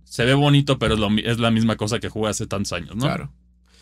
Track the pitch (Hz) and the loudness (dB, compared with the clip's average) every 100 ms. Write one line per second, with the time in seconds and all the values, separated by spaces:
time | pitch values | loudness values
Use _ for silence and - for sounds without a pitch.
0 | - - 120 139 147 143 139 123 110 110 | -10 -2 2 4 4 4 4 0 0 2
1 | 101 107 117 117 117 113 113 107 107 113 | 2 0 0 0 2 2 2 0 -2 -4
2 | 104 107 107 95 107 98 98 87 78 107 | -6 -4 -4 -4 -6 -6 -6 -8 -8 -4
3 | 139 - 143 - _ _ _ _ | -4 -4 -8 -16 _ _ _ _